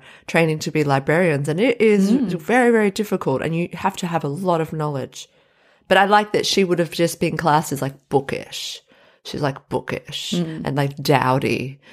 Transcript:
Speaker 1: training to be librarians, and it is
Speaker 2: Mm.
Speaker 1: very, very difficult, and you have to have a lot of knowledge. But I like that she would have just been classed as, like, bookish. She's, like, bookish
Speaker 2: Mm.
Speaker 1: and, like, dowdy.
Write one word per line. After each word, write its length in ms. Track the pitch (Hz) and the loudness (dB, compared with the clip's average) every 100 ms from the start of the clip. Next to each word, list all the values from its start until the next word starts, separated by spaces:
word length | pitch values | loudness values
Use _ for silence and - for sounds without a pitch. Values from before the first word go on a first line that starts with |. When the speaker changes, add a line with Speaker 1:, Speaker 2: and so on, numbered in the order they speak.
| - - - | -12 -20 -2
Speaker 1:
training 320 | 165 165 156 | 2 2 0
to 120 | 160 | -2
be 140 | 151 147 | 0 2
librarians, 640 | 135 139 156 180 143 143 | 2 2 2 2 2 -2
and 100 | 156 | 0
it 220 | 247 - | 0 4
is 300 | 220 208 196 | 4 4 4
Speaker 2:
Mm. 160 | 247 220 170 | 2 0 -4
Speaker 1:
very, 320 | - 240 240 | 0 2 4
very 200 | 233 208 | 4 2
difficult, 500 | 196 208 185 165 - | 0 -4 -2 -2 -2
and 120 | - | -2
you 140 | 165 175 | -4 -4
have 240 | 165 190 196 | -4 -6 -4
to 100 | 180 | -4
have 160 | 170 | -4
a 60 | 147 | -4
lot 320 | 143 190 170 | -4 0 0
of 100 | 160 | 0
knowledge. 560 | 160 151 139 123 - - _ _ _ _ _ _ | -4 -4 -4 -8 -12 -20 _ _ _ _ _ _
But 80 | 185 | 4
I 80 | 196 | 6
like 260 | 208 208 | 4 4
that 140 | - - | 0 0
she 180 | - | 2
would 160 | 190 175 | 2 2
have 120 | 165 | -2
just 280 | - 170 - | 0 -2 0
been 160 | 170 156 | -2 0
classed 380 | 160 151 - | 2 2 2
as, 80 | 135 | -4
like, 260 | 135 139 _ | -6 -8 _
bookish. 720 | 139 139 - - - - - _ _ _ _ | 0 0 -8 -8 -12 -12 -12 _ _ _ _
She's, 180 | - 131 | -12 -4
like, 280 | 139 139 _ | -4 -6 _
bookish 640 | 120 - - - 147 - 175 | -8 -6 -10 -8 -12 -6 -4
Speaker 2:
Mm. 260 | 160 156 165 | -4 -6 -4
Speaker 1:
and, 100 | 143 | -2
like, 200 | 139 143 | -2 -4
dowdy. 840 | 139 139 123 131 123 117 127 139 - | 0 2 4 2 0 -2 -4 -12 -20